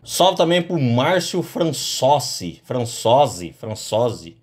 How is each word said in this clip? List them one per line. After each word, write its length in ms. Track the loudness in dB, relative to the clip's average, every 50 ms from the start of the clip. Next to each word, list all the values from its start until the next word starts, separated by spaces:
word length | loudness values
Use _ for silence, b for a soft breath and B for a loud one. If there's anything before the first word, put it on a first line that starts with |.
| -14
Salve 340 | -4 2 4 4 4 4
também 260 | 4 2 2 2 0 0
pro 180 | 0 -2 0
Márcio 640 | 0 2 2 2 2 2 2 0 0 -2 -4 -4 -6
Françosi. 1160 | -4 -4 -2 -2 -2 -2 -4 -6 -6 -4 0 2 4 4 2 0 -4 -8 -8 -8 -10 -10 -12 _
Françosi, 920 | -6 -4 -4 -4 -6 -6 -2 2 4 6 6 4 2 0 -6 -12 -12 -12 _
Françosi. 800 | -12 -12 -12 -10 -6 -2 0 0 0 0 -2 -6 -12 -18 -20 _